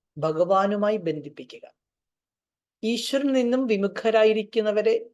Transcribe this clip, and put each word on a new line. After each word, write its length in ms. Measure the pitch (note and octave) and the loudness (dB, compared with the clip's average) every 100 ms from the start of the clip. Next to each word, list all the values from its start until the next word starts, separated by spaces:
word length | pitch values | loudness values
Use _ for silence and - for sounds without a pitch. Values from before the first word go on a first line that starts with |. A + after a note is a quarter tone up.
| _ - | _ -6
ഭഗവാനുമായി 800 | D#3 D#3 F3 F#3+ G3+ G#3 G#3 G#3+ | -4 0 2 2 2 0 0 -2
ബന്ധിപ്പിക്കുക. 800 | E3 D3+ C#3+ - B2+ - - _ _ _ _ _ _ _ _ _ _ _ | -4 -6 -10 -16 -20 -20 -20 _ _ _ _ _ _ _ _ _ _ _
ഈശ്വരനിൽ 480 | A3 A#3 - C#4 C#4+ | -4 -4 -2 -2 0
നിന്നും 340 | C4 A#3+ B3+ C4 | 0 2 0 0
വിമുഖരായിരിക്കുന്നവരെ 1400 | G3+ G3 G3 A3+ A3 A3 G#3+ G#3 A3+ G#3+ G#3 G#3+ A3+ - | 0 -2 -2 0 4 4 4 0 -2 0 0 0 0 -4